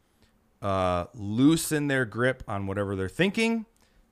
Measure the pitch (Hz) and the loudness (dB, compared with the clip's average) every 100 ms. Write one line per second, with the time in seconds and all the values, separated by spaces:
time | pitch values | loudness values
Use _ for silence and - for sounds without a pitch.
0 | _ _ _ _ _ _ 101 95 92 90 | _ _ _ _ _ _ -2 0 2 0
1 | 87 123 101 110 139 160 - 151 147 135 | -4 -8 -4 4 6 4 0 -2 0 0
2 | 120 107 127 127 - 101 98 98 101 98 | -2 0 -2 -2 -6 -6 -4 -2 -2 -2
3 | 95 - 185 190 226 226 214 _ _ _ | -4 0 0 0 0 -2 -6 _ _ _
4 | _ | _